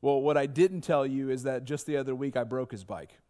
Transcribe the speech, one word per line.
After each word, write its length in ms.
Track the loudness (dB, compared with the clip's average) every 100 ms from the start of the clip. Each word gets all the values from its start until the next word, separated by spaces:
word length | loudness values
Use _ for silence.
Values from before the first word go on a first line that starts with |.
Well, 200 | 4 4
what 160 | 4 2
I 80 | 2
didn't 360 | 4 2 2
tell 240 | 0 2 2
you 240 | 0 -2
is 140 | -2
that 220 | -2 -4 -4
just 200 | -8 -2
the 120 | -2
other 180 | 0 -4
week 220 | -2 -2
I 80 | -2
broke 260 | -4 -4
his 140 | -8 -10
bike. 340 | -12 -12 -20 _